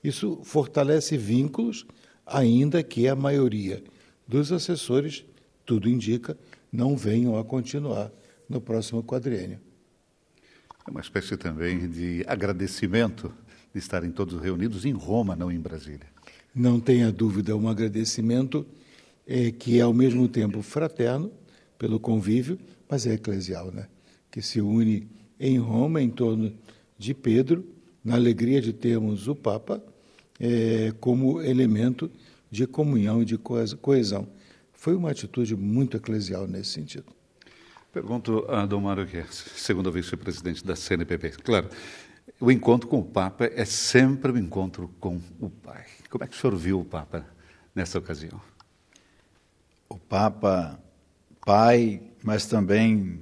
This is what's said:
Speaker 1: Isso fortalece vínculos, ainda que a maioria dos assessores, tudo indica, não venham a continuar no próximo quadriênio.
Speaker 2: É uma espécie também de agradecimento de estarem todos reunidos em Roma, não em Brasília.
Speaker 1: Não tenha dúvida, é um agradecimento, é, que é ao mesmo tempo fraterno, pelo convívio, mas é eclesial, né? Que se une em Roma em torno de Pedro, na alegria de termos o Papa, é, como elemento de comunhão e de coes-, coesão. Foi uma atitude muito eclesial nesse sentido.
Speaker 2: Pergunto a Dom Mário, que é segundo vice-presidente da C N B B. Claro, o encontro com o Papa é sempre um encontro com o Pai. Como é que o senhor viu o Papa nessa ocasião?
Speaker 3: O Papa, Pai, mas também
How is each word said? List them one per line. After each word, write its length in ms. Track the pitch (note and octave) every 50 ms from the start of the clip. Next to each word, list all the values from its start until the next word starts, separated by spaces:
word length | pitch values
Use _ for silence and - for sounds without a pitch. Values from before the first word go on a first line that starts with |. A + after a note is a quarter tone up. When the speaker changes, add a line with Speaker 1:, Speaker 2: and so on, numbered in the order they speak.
| -
Speaker 1:
Isso 380 | D3 C#3 - - G#3 E3+ - -
fortalece 720 | - - D#3 C#3 - - D3 C#3+ C#3 D3+ D#3+ C#3+ - D#3
vínculos, 680 | C3+ A2 G2+ A2+ B2 C3+ D3 - - A#2 A#2+ G#2+ - - - - _ _ _ _ _ _
ainda 580 | - - C#3 C3 A#2 A#2 B2 C#3 D3 C#3 E3+ D#3+
que 260 | - - A#2+ A#2 C3
a 80 | C#3
maioria 680 | C3+ C3+ C#3 C#3+ C#3+ C3+ B2 G#2+ G#2+ G2+ F#2+ G2 G2 - - - _ _ _ _ _ _
dos 260 | - A2 C#3 D3 C#3+ F3+
assessores, 720 | E3+ - - F3 D3 - - B2 C3+ C#3+ D#3 - - - - _ _ _ _ _ _ _
tudo 220 | - B2 A2 F#2 A#2
indica, 480 | B2 B2+ G2 G2+ B2 A#2+ A#2+ - - - - - - _ _ _
não 260 | - A#2 A#2+ C3+ C#3+
venham 420 | C3 - G#2+ G#2+ A#2 B2 B2 A2 G#2+
a 60 | A2+
continuar 680 | A2+ - C3 A#2 - - D3 D3 C#3+ A2 G2+ G#2 A2+ - _ _ _ _ _ _ _
no 120 | - B2+
próximo 420 | G2+ - A2 A2+ A2 - A#2 A2+ A2+
quadriênio. 580 | A#2 C3 B2+ A2+ C#3 A#2+ G2 F#2 F#2+ G2 G2 - _ _ _ _ _ _ _ _ _ _ _ _ _ _ _ _ _ _ _ _ _ - _ _
Speaker 2:
É 40 | -
uma 100 | - -
espécie 360 | - - - G2 F#2+ - G#2
também 520 | - - F2+ D#2 D#2 E2 F2 F2+ F2 F2 E2+
de 360 | E2 E2+ F2 F2 F2 E2+ F2+
agradecimento 1040 | - - G#2+ G2+ G2 G2 F2 G2 F#2 - - - F2+ F#2 A2+ A#2 G#2+ - - - F2 - - - - - - _ _ _
de 60 | G2
estarem 300 | F2 - - F2+ E2+ F2
todos 300 | E2+ - G2 E2+ F2 E2
reunidos 440 | D2+ F#2 F#2 F2 F#2+ A#2 A2 F#2 G2+
em 80 | C#3+ C3+
Roma, 420 | G2+ - - G#2 A#2 A2+ G2 F2
não 160 | D#2+ F2 F2+
em 80 | F2 E2+
Brasília. 480 | D#2 D2+ D#2+ D#2 D2 D2+ D2 C#2+ - - _ _ _ - - - _ _ _
Speaker 1:
Não 240 | B2 B2 B2 A#2+ A#2+
tenha 320 | A#2 - B2+ A#2+ A#2+ A2
dúvida, 400 | G2+ F2 A2+ A2 F#2+ G2 G2+ G2+
é 40 | A2
um 140 | G#2+ G#2+ A2+
agradecimento, 960 | A2+ G2+ A2+ A2 G2+ A2 A2 A2 - - A2 A2+ A#2 B2+ C3 C3 B2+ D3+ C#3+ - - - - _ - - _ _ _ _ _
é, 240 | - B2+ B2+ A#2+ A#2
que 280 | A2+ - - B2 A#2 A#2+
é 20 |
ao 120 | A#2 A#2+ A2+
mesmo 360 | A#2+ B2+ C3 A#2 B2 B2+ A#2
tempo 340 | A#2+ A#2+ G#2+ G#2 G2 A2 G2
fraterno, 680 | - - D3+ D#3 D#3 - - A#2+ A#2 B2+ C#3+ D#3+ G#3+ - - - - - - _ _ _
pelo 220 | _ A2 A2 G#2+ A2+
convívio, 580 | A2 A#2 A2+ A2 F#2+ G2+ A2 B2+ B2 C3+ F3+ F#3 - - - _ _ _
mas 200 | C#3+ C3+ A2 A#2+
é 60 | A2
eclesial, 580 | G#2+ A2 A2 G2+ G2 F#2 F2 F#2+ E2+ F#2+ F#2 F#2
né? 160 | - G2 - _ _ _ _ _ _ _ _
Que 100 | - -
se 200 | - - - A2+
une 480 | G#2 G#2 G#2+ A2+ A2+ A2 G#2+ G2+ - - - - - _ _ _
em 180 | - C3+ C3 B2+
Roma 420 | A2+ A2 A2 A2+ B2+ D3+ E3 D#3
em 80 | C3+ A#2+
torno 440 | A2+ - B2 A2+ A2 A2 A2 G#2+ G#2+ - - - - _ _ _ _
de 160 | _ G2+ G#2+ C3+
Pedro, 540 | - - A#2+ A2 A#2+ C3+ C3+ E3+ E3+ F#3 - - - _ _ _ _ _
na 100 | A2 A#2+
alegria 460 | A#2+ A#2+ A#2+ A2+ F2+ A#2 A#2+ C3+ C#3
de 120 | A#2 A2+ G#2+
termos 540 | A2 - A#2+ A#2 A2+ A2 G#2+ G#2+ G2 F#2+
o 80 | A#2 D3
Papa, 480 | C#3+ - A2+ G2+ A2 - - G3+ G#3 - - - _ _ _ _ _ _ _ _ _
é, 540 | - A#2+ A#2+ A#2 A2+ A2+ A2 A2 A2 A2 A2 A2
como 420 | - B2 B2 B2+ C3 C3 D#3+ E3 -
elemento 640 | C3 C3 B2+ C3 A#2 A2 G#2 A2+ B2+ B2+ - D#3 E3 - - - - _ _ _ _
de 200 | A2 G#2 - -
comunhão 540 | - - D#3 D3 C#3 A#2 G2+ G#2 A2 A#2 A2+
e 20 |
de 120 | G2+ A2+
coes-, 380 | A2 - - B2 A#2 A2+ G#2+ -
coesão. 540 | - - C#3 C#3 C3 A#2 G2 G#2 G2 G2+ - - - - - - _ _ _ _
Foi 220 | _ - D#3 F3
uma 160 | F#3+ F3 D#3+
atitude 460 | C#3+ - - - - B2+ A#2+ G#2+ A2
muito 400 | G2 G2 G#2 G#2+ B2 C3+ B2 -
eclesial 500 | A2 - - A2 G#2+ G2 F2+ F#2+ F#2 G2
nesse 240 | F#2 F#2 F#2+ G2 -
sentido. 360 | - D#2+ D2+ D2 - C#2 - - - _ _ _ _ _ _ - - - - - - - _ _ _
Speaker 2:
Pergunto 540 | - - G2+ A#2 A#2+ - - A2+ A2 - -
a 160 | - G#2+ G2+
Dom 180 | G2 G2+ G2+ G2+
Mário, 220 | G2 G2 F#2+ F#2+
que 100 | F#2 F#2+
é 100 | F2 D#2+ -
segundo 600 | - - - - - - - - G#2 F#2 F#2 F#2
vice-presidente 760 | E2 F2+ E2+ - - E2+ - - E2+ - E2+ F2+ E2 - -
da 120 | F#2 E2+
C 180 | - - - G2
N 100 | E2 -
B 120 | - F2+
B. 140 | E2 F2 D#2+
Claro, 380 | - - - - A#2 G2 - F#2 - - - - - - - - - _ _ - - _
o 100 | - B2 C3
encontro 360 | A#2 - - A#2 A#2+ A#2 -
com 100 | - C3
o 40 | F2+
Papa 460 | - - G2+ F#2 F#2+ - - A#2+ A2+ -
é 100 | - A2
sempre 680 | - - - - - - C#3 C3 C3 C#3 C3+ - C3+
um 60 | B2
encontro 540 | B2 G#2 E2 E2 G2 F#2+ F#2 - - F2+ E2 - -
com 200 | - G2 F2 F2 F2 F2 - -
o 80 | - F#2
Pai. 380 | - - - - - - - - - - - -
Como 120 | - - -
é 40 |
que 100 | C#2 -
o 20 | -
senhor 160 | - C3+ G2+
viu 260 | F2 D#2+ F2 G2 F#2
o 40 | E2+
Papa 420 | - - E2 D2 - - E2 D#2 - - _ _ - - _ _ _ _
nessa 240 | F#2+ F2+ E2+ - F2+
ocasião? 420 | - - E2+ D2 D#2 E2+ - G2+ - - _ _ - _ _ _ _ _ _ _ _ _ _ _ _ _ _ _ _ _ _ _ _ _ _ _ _ _
Speaker 3:
O 80 | -
Papa, 840 | F#2 - _ G2+ G2 G#2 G#2+ G2+ - - G2+ F#2+ F#2 E2+ D2+ C#2+ - - - _ _ _ _ _ _ _ _ - _ -
Pai, 560 | - G2+ G#2 A2+ A#2+ A#2+ A#2+ A#2+ A2+ G2+ F#2 - - - _ -
mas 240 | G#2 G#2+ G#2+ -
também 720 | - A#2 A2 G2 F#2 G2 G#2+ A2 A2+ A2 G#2 G2 F2+ F2 E2